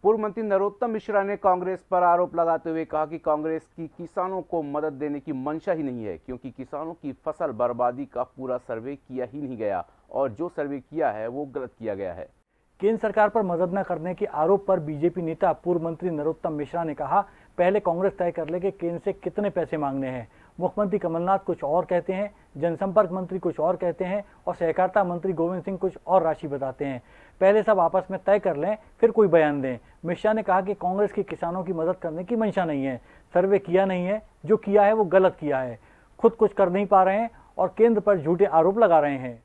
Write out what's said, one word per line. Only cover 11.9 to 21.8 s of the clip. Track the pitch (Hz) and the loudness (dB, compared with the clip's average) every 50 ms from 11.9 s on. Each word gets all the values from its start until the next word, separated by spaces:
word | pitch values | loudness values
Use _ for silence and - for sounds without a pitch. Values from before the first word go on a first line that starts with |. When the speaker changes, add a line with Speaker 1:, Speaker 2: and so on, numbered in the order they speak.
| 101 | -6
Speaker 1:
गया | 98 98 90 85 | -4 -6 -8 -8
है। | 90 - - _ _ _ _ _ _ _ _ _ _ | -10 -14 -16 _ _ _ _ _ _ _ _ _ _
Speaker 2:
केंद्र | - 202 226 220 | 0 0 0 0
सरकार | - 214 196 220 208 208 | -2 -2 2 2 2 4
पर | - 233 | 2 0
मदद | 208 185 175 165 185 180 175 | 0 0 0 0 0 0 0
न | 202 185 | -4 -4
करने | - 180 160 156 180 180 | -4 -6 -6 -4 -8 -6
के | - 208 | -6 -6
आरोप | 202 - 147 156 170 196 196 196 | -6 -2 0 2 2 2 2 2
पर | - 190 180 | 0 0 0
बीजेपी | 151 147 156 143 151 175 175 185 | 0 -4 -6 0 0 0 0 0
नेता | 170 160 160 - - 180 156 | -6 -6 -4 0 0 0 0
पूर्व | - _ 175 175 175 160 | 0 _ -2 -2 -2 -2
मंत्री | 165 165 156 180 185 | -4 -6 -4 -6 -4
नरोत्तम | 165 151 147 160 160 - - 170 156 | -4 -2 -2 -2 -4 -2 -6 -6 -4
मिश्रा | 147 147 139 - 170 170 | -4 -6 -6 -4 -4 -4
ने | 160 147 | -4 -4
कहा, | - 151 135 160 196 196 - - _ _ _ _ | -6 -4 0 0 0 0 -2 -10 _ _ _ _
"पहले | - 175 180 196 208 | 2 2 2 2 2
कांग्रेस | 196 180 165 170 185 196 190 | 0 0 0 2 0 -2 0
तय | - 180 175 | 0 -4 -2
कर | 165 - 160 147 | -2 -4 -6 -4
ले | 165 180 | -6 -4
कि | 175 196 | -4 -4
केंद्र | 190 - 175 170 170 170 - | -4 -4 -6 -6 -6 -4 -4
से | 202 185 | -6 -6
कितने | - - 180 - - 208 202 | -4 -8 -8 -4 -2 -4 -2
पैसे | - 180 160 - - | -2 -2 -4 -4 -4
मांगने | 156 147 139 135 139 135 | -4 -4 -4 -4 -4 -4
हैं।" | 131 131 127 113 - _ - - _ _ - | -4 -6 -8 -10 -12 _ -20 -20 _ _ -4
मुख्यमंत्री | 170 180 - - 208 190 196 202 | -4 -4 -2 -2 -2 0 0 -2
कमलनाथ | - 170 165 165 175 180 196 190 | -2 -2 -2 -2 0 2 0 0
कुछ | - - 170 - - | 0 -4 -6 -4 -2
और | 139 151 175 | 0 0 0